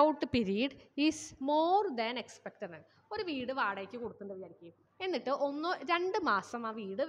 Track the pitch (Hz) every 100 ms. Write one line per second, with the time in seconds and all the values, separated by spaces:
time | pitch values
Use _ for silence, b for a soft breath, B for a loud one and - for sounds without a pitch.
0 | 302 302 277 254 190 196 269 - B -
1 | 302 311 - - 269 302 330 381 415 233
2 | 226 247 - - 196 - 190 160 - b
3 | _ 427 370 277 240 269 220 196 196 247
4 | 233 180 202 190 180 170 170 - _ -
5 | 370 302 247 277 285 285 330 370 269 349
6 | 370 427 311 202 - 240 226 220 196 196